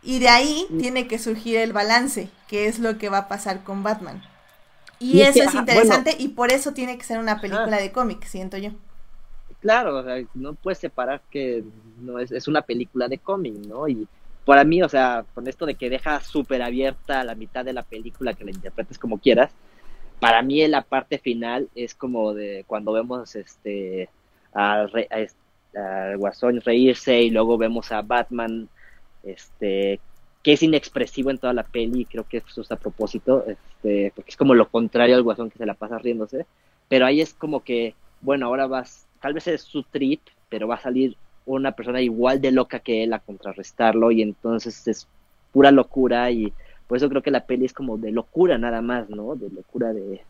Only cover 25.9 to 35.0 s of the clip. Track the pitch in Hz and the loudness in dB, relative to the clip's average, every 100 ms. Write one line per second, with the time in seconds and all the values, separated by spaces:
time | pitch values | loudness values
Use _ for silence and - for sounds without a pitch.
25.9 | 95 95 98 101 - 123 123 120 117 131 | -6 -6 -4 -4 -2 0 0 2 4 4
26.9 | 120 - 120 120 113 113 117 113 117 - | 4 2 4 4 4 2 2 0 -2 -4
27.9 | 110 107 120 117 120 113 113 110 _ - | -8 -2 -2 -2 -6 -6 -8 -12 _ -20
28.9 | - - - 95 92 - - 104 98 98 | -20 -20 -20 -18 -18 -20 -6 -2 0 0
29.9 | 98 - - - _ 147 147 160 151 - | -2 -8 -20 -20 _ 4 6 6 2 0
30.9 | 135 117 - 131 131 127 123 110 120 113 | -6 -6 -2 -4 -2 -2 -2 -4 -4 -2
31.9 | 127 117 113 110 117 - - 107 107 107 | -2 -4 -8 -8 -10 -10 -14 -10 -8 -8
32.9 | 92 107 120 - 131 110 101 - - 107 | -6 -6 -4 2 2 2 -10 -16 -6 -2
33.9 | 101 101 - - - 135 120 107 113 113 | 0 0 -6 -20 0 6 6 6 2 0
34.9 | 120 | 2